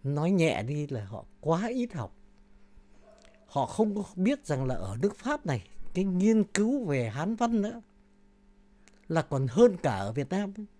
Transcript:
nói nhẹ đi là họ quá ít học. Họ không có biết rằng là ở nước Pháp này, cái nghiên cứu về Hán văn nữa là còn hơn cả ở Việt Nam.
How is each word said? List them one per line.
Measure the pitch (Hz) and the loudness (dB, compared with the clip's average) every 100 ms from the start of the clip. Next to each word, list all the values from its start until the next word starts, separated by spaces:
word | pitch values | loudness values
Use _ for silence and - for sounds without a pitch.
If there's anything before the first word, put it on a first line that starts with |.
nói | 135 147 165 | -2 0 2
nhẹ | 190 160 80 | 4 4 2
đi | 113 147 147 | -2 -4 -4
là | 127 | -6
họ | 98 107 - - | -8 -12 -14 -8
quá | 151 165 220 | -2 0 0
ít | 254 240 | -4 -4
học. | 160 101 - - - - - - - - - - - - - - | -6 -10 -12 -20 -20 -20 -20 -20 -20 -20 -20 -20 -20 -20 -20 -6
Họ | 139 | -4
không | - - 214 | -2 0 0
có | 208 196 | 0 -6
biết | 180 196 277 | 0 0 0
rằng | - 135 | -2 -2
là | 131 | 0
ở | 123 95 110 | -2 -4 -2
nước | 196 | -2
Pháp | - 254 294 | -2 -4 -4
này, | 208 120 - - - | -2 -4 -4 -8 -4
cái | 180 | -2
nghiên | 196 180 208 220 | 0 2 4 4
cứu | 202 - 214 277 | 2 0 0 0
về | 196 135 117 | 0 0 -2
Hán | 117 175 | -4 -4
văn | 226 233 233 | 0 0 2
nữa | 202 233 - - _ _ - _ - - - - - - - | -2 -6 -16 -20 _ _ -20 _ -20 -20 -20 -20 -20 -20 -2
là | 160 | -2
còn | - 139 135 | 0 -2 0
hơn | 135 240 180 | 6 6 6
cả | 143 | -2
ở | 98 98 | 0 -2
Việt | 117 135 | -4 -2
Nam. | 190 202 202 208 | -4 -4 -8 -16